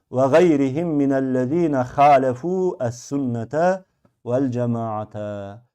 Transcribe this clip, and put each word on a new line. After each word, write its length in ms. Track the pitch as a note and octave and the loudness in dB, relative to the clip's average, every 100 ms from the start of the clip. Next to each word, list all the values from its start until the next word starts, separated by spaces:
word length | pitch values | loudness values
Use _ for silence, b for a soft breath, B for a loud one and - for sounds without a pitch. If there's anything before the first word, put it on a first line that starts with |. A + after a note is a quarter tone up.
| b | b
"Ve 160 | B2 C3+ | -2 4
gayrihim 600 | D3+ F3 D3 C#3 C3+ F3 | 4 6 4 2 0 -2
minellezine 920 | D3 C#3 C3+ C3+ B2+ B2+ E3 E3+ C#3 | 0 2 0 0 0 0 0 0 0
halefu 1000 | B2 - C#3+ C#3 C3 B2 D#3+ F#3 F#3 - | -2 2 6 6 4 -2 -4 -2 -2 -2
es-sünnete 1040 | - B2 - C#3 C3 A#2 A2+ C#3+ F3+ F#3+ F#3 _ _ _ A#2 | -6 -8 -8 -4 -4 -4 -4 -2 0 0 -6 _ _ _ -4
vel 260 | B2+ C#3 | -2 -2
cemaate." 1080 | A#2+ A#2+ A#2 A2+ G#2+ G#2+ G#2+ G#2 G2+ G2 G#2 B2 | -2 -2 -2 -4 -6 -8 -10 -10 -10 -12 -16 _